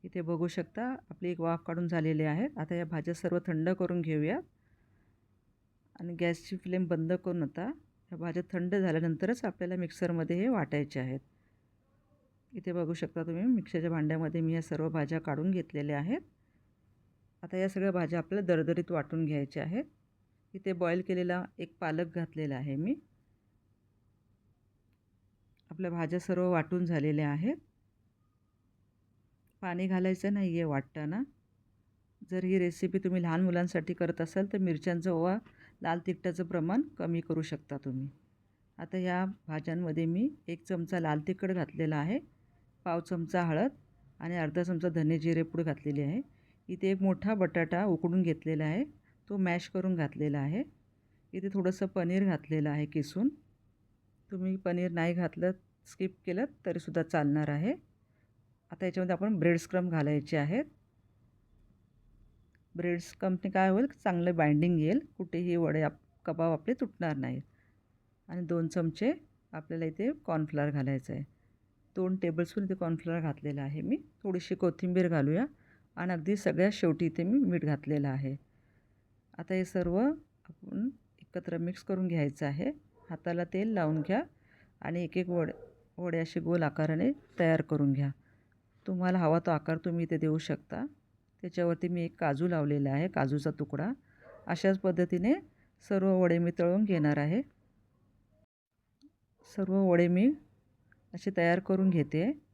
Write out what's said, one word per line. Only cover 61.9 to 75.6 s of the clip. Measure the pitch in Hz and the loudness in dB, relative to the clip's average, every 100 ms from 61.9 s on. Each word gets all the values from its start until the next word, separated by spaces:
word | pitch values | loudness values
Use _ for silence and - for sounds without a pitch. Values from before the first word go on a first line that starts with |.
| _ _ - - _ _ _ _ 175 | _ _ -20 -20 _ _ _ _ -4
ब्रेड | 175 175 - - | -2 -2 -4 -4
क्रम्बने | 190 185 196 | -2 0 0
काय | 190 190 | 2 4
होईल, | 190 277 - | 4 2 0
चांगलं | 208 180 175 170 | -2 2 2 4
बाइंडिंग | 151 147 170 170 | 4 6 4 4
येईल, | 151 240 - - | 4 2 -2 -10
कुठेही | 175 170 180 170 | -6 -4 0 0
वडे | 160 151 | 2 2
आप-, | 151 151 _ _ | 0 -2 _ _
कबाब | - 160 165 | -8 -2 0
आपले | 156 - | 0 -2
तुटणार | 254 233 - 170 143 | -2 -4 -4 -4 -2
नाहीत. | 131 127 - _ _ _ _ _ _ _ - | -4 -6 -10 _ _ _ _ _ _ _ -12
आणि | 175 170 | -8 -2
दोन | 170 165 | 0 0
चमचे | 180 165 160 226 349 - _ _ | 0 -2 0 0 0 -8 _ _
आपल्याला | 160 156 165 | -14 -8 -4
इथे | 160 156 220 | -4 -2 -4
कॉर्नफ्लॉवर | 302 - 160 156 147 147 | -4 -4 -2 0 0 0
घालायचं | 147 131 135 - | 0 0 -2 -4
आहे. | - 139 _ _ _ _ _ _ - | -8 -8 _ _ _ _ _ _ -4
दोन | 185 190 | -2 0
टेबलस्पून | 175 165 170 - | 0 0 -2 -2
इथे | 196 | -4
कॉर्नफ्लॉवर | 185 170 160 170 165 | -2 -2 -2 -2 -2
घातलेला | 156 139 147 143 | -2 -4 -6 -4
आहे | 139 147 | -4 -4
मी. | 175 269 - _ | -2 -4 -4 _
थोडीशी | 202 185 - | -4 -4 -2
कोथिंबीर | 185 180 160 180 180 175 | 0 0 0 0 2 4
घालूया | 165 139 165 277 - | 4 4 2 0 -6